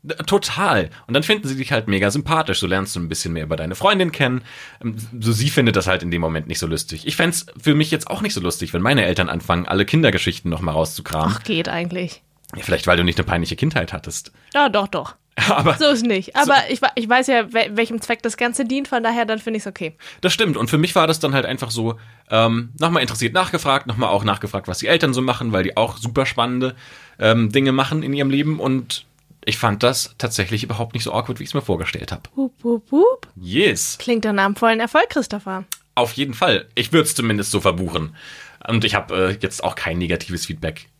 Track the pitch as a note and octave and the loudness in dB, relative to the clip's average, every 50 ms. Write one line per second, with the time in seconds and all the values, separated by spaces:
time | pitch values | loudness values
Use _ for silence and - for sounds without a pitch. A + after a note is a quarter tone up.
0 | - C#3+ D#3 - D#3+ - G3 G3 - - - D3+ F#3+ G3 D#3 G#2+ - - - - | -10 -10 -10 -8 -2 0 2 2 2 0 -2 0 2 2 2 2 0 -2 -6 -16
1 | - - A#2 C#3 D#3 D#3+ G#3+ G#3 F3+ C3+ C3+ C3 C3 - C#3+ A#2 A2 A2 G2 G2 | -10 -2 0 0 2 2 0 0 0 -4 -4 -4 -4 -2 -2 -2 0 0 0 2
2 | G2+ G2+ G2 D3 D3+ - E3 D#3+ D#3 D#3 F#2 - - F2 F#2 F#2+ F#2+ F#2+ - F2+ | 2 2 0 0 -2 0 0 0 2 0 -2 -2 0 0 0 0 0 -2 -4 -6
3 | E2+ D#2+ E2 - - F2+ E2 E2 D#2+ D2+ D#2+ D#2+ D#2+ E2 F#2 - - G3 G#3+ F#3+ | -6 -6 -6 -6 -4 -4 -4 -4 -4 -4 -4 -4 -4 -6 -6 0 2 2 4 4
4 | F#3 E3+ D3+ - C#3+ B2+ B2+ B2+ - - - - - - - - - A#2 A2 A2 | 0 0 0 0 0 0 0 -2 -6 -10 -20 -18 -20 -20 -20 -8 -8 -8 -6 -6
5 | A2 A2 A#2 A#2+ G#2+ A#2 A2+ G#2+ A#2+ D3 - D#3+ C3 A2+ G2+ G2+ E2+ F#2+ F#2 F2+ | -10 -12 -10 -2 0 0 2 2 2 2 4 4 4 4 4 2 2 2 0 0
6 | D#2+ F2 E2+ E2+ E2+ D#2+ D#2+ D#2 D#2 - D#2+ - - D#2+ D#2+ D2+ - - D#2+ D#2 | 0 -2 -2 0 0 0 -2 -2 -4 -4 -6 -4 -2 -2 -2 -4 -4 -8 -10 -8
7 | - - - - E3+ E3+ E3+ - - - - - - D#3 D3 D3 D#3 D#3 D#3+ D#3 | -8 -6 -2 0 0 0 0 -4 -8 -10 -18 -4 0 2 4 4 4 2 0 -4
8 | - - - G3 G#3 G3+ - - F2 F2 E2+ - F2+ D#2 - F2 F#2 A#2 C#3+ C3 | -4 -6 -6 -4 -4 -4 -4 -2 -2 -4 -2 -4 -6 -4 -2 0 0 2 2 4
9 | G2+ F2 F2+ - F2+ - - E2+ - - G#2 F2 F2+ - F2 G2 G2+ - - D#3+ | 2 2 2 0 0 0 -2 -6 0 0 0 0 0 0 0 0 2 2 2 4
10 | D#3+ A#2+ F#2 F2+ - A2+ - - - F2 E2+ D#2 F#2 D#2+ D2+ D#2 D#2+ D#2 - - | 4 4 4 2 0 -2 -4 -4 -4 -4 -4 -2 -2 -2 0 0 0 0 -2 -10
11 | - - - D#2 D#2 E2+ G#2 A2+ - - G#3 E3 E3+ - - E3+ F3 F3 F3 F#3 | -10 -6 -2 0 0 0 0 -2 -4 -4 -2 -2 -2 -2 -4 -4 -6 -6 -6 -6
12 | F3+ E3+ - - _ _ _ _ _ - - - - - F2+ - - F2+ F2+ E2+ | -6 -8 -10 -14 _ _ _ _ _ -16 -14 -10 -2 -2 -2 0 4 4 4 4
13 | F2 F2+ E2+ - - - - E2+ E2 - - - - D#3+ D#3 C3+ E2+ - - E2 | 4 2 2 0 0 0 0 0 0 -2 -2 0 0 0 0 0 -4 -4 -8 -10
14 | - - - - - - _ _ _ _ - C#4 D4 C4 G3+ G#3+ G3 G3 - E3+ | -10 -10 -12 -12 -12 -14 _ _ _ _ 0 2 2 4 2 0 -2 0 -4 -6
15 | B2+ - - _ _ _ _ - G#2+ - - C#3+ - - C#3+ - D#4 D4 C#4+ A3+ | -6 -6 -12 _ _ _ _ -2 0 2 2 4 4 2 2 4 4 2 4 4
16 | A3+ A#3+ G#3 F#3 F#3 - - C4+ D4 C4 C#4 C4+ - - C4+ - - A#3 - - | 2 0 0 0 -2 -2 2 2 4 6 6 4 4 2 -2 0 0 0 0 0
17 | A3+ G#3+ A#3+ B3+ C4 C4+ C4 A#3+ A3 G3+ A#3 A3+ A3+ - G#3 G#3+ A#3 A#3 A3+ A3+ | 0 2 2 2 4 4 2 2 2 2 0 0 0 0 0 -2 -2 -2 -2 -8
18 | - - A#3 A3+ - A#3 A3 - A#3+ A#3+ A#3 - C#4 A3 C4 C#4 C#4 - - A#3+ | -4 -4 -6 -2 -2 -6 -4 -2 -4 -2 0 -2 -2 -2 -2 -4 -2 -2 -2 0
19 | A3+ A3+ A#3 A#3+ A#3 G#3+ A3 A3 - A#3 A3 G#3+ - G3+ F#3 - F#3 D#3 D#3 _ | 0 0 0 0 0 0 -2 -4 -4 -6 -6 -6 -6 -8 -10 -8 -10 -10 -10 _
20 | - - - - - F3+ - - - F3 C#3+ G#2+ A#2 A#2+ - D3+ D#3 D#3+ - F#3+ | -20 -20 -14 -2 -2 0 2 2 2 0 2 0 0 2 2 2 2 4 4 2
21 | D#3+ D#3+ E3 D#3+ - D3 C3+ C#3 A#2 - B2+ C3 C3+ A#2 A2 A#2 A2+ A2+ A#2 A2+ | 4 4 2 0 0 0 0 0 0 -2 -4 -6 -6 -6 -4 -2 -2 -4 -4 -6
22 | - - - _ _ _ A2 A2 A2+ A2+ A2+ A#2 A#2+ A#2 A#2+ D3 D#3 E3 E3+ D#3+ | -12 -20 -20 _ _ _ 4 4 4 4 2 0 -2 -6 -6 -2 0 2 2 2
23 | C3 A#2+ A2+ G#2+ B2 B2+ A2+ F#3 F#3 - - E3 - D3 C3+ C#3 - B2 A2+ G#2+ | 0 0 -2 -2 -2 0 0 0 0 0 -2 -2 0 2 0 0 0 -2 -2 -2
24 | B2+ F#2+ F#2 G2+ G#2+ G#2+ G2 - - G2+ - G2+ - - F2+ - - - E3 E3 | 0 2 2 2 2 0 0 0 -2 -6 -6 -6 -6 -6 -6 -4 2 2 4 4
25 | E3 C#3+ B2+ B2 B2+ C3 A#2+ - B2+ A#2 G#2+ F#2 F#2 F#2 - - A2 A2+ - - | 4 2 2 0 0 0 -2 -2 -2 0 0 2 0 2 2 2 2 2 0 -6
26 | A2 A#2+ A2+ C3+ C3+ C3 - - A#2 B2 B2 B2 B2+ C3 B2+ - - - - - | -8 -4 0 0 0 0 0 0 0 0 0 0 -2 -2 -4 -8 -20 -20 -20 -20
27 | - - - - - A2 A2+ A#2 A#2 G#2+ G#2+ C#3 C3+ C3+ C3 C3+ C3+ C3+ D#3 D#3 | -20 -20 -8 2 4 4 6 6 4 4 4 4 4 4 4 2 2 0 0 -4
28 | D#3 C3+ C#3 C#3+ C#3 C3+ C3+ C#3 D3 D3+ D#3 D3+ F#2 C3+ C3 C3 A#2+ - - - | -2 -2 -2 0 0 2 2 2 2 0 0 0 0 0 0 0 -2 -4 -10 -10
29 | - _ _ _ _ _ - _ - - G#2+ - - A2+ G2+ G#2 - A#2+ C3 - | -10 _ _ _ _ _ -20 _ -4 -4 -4 0 0 0 0 4 2 2 2 2
30 | - - - _ - B2 A#2 - - F#2 A2+ G#2+ - - G2+ G2+ A#2 A2+ - A2+ | -4 -6 -6 _ -6 -4 -2 -2 -2 0 -2 -4 -4 -4 -4 -6 -6 -6 -4 -6
31 | A2+ - - A2 A#2 - B2 A#2 - - - C#3+ C3 - F#2+ E2 - - - - | -4 -2 -2 -2 -2 -4 -8 -8 -8 -6 -6 -6 -2 0 -2 -2 -2 -6 -6 -8
32 | - - - - - - _ - C4+ B3+ _ _ - A#3 A#3 A3+ - _ C4+ D4 | -8 -8 -10 -12 -12 -12 _ -4 -4 -4 _ _ -2 -2 -2 -2 -2 _ 4 6
33 | F#4 A#4+ C5 B4 - - _ F#2 F2+ F2 F#2 C#3 G3+ F#3 G#2+ E2+ - - - - | 6 6 4 2 -6 -20 _ -14 -8 -2 2 4 4 4 4 2 -2 -6 -6 -6
34 | - - A#3+ A3+ G#3 A3 G3+ G3+ G3 G3 G3+ - A#3+ A3+ A3+ A3 A3+ A#3 - - | -2 -2 0 0 0 0 0 2 2 0 0 2 2 2 2 2 -2 2 2 2
35 | - A#4 - D4+ B3+ - - G#3 - G3 F#3+ F#3+ F#3+ _ - - _ _ _ B2 | 2 4 0 -4 -2 -2 -6 -10 -8 -8 -10 -10 -8 _ -12 -14 _ _ _ 0
36 | B2 A#2 - C3 C#3+ C#3 A#2 - - E3+ A#2 F2+ - - _ - A#2 - E3 E3 | 0 0 0 -4 -4 -4 0 0 2 4 4 2 0 -2 _ -4 -2 4 4 4
37 | D3+ - - - A#2+ A2+ G#2 G#2 G2 - - G2+ F2 G2 F2 F2 F#2+ E2+ D#2+ D#2+ | 4 4 0 0 0 0 0 0 0 0 -2 2 2 2 2 2 -2 -2 -2 -4
38 | D#2 D#2 - - - - - - - - - _ - - A2+ A2+ A2+ G#2+ F#2+ G2+ | -4 -4 -8 -16 -20 -20 -18 -18 -20 -20 -20 _ -6 -2 0 2 2 2 2 0
39 | - - F2+ F#2 F#2 F#2 G2+ G#2+ - F#2 - - - - - - - E2 E2 F2 | -2 0 0 2 2 2 0 -2 -4 -6 -6 -4 -4 -4 -4 -4 -6 -4 -2 -2
40 | F2+ E2 E2+ E2 - - F2+ E2 - - E2 - - D#2+ D2+ - - _ _ | 0 0 -2 -2 -2 -6 -6 -8 -6 -8 -8 -6 -6 -8 -8 -8 -18 _ _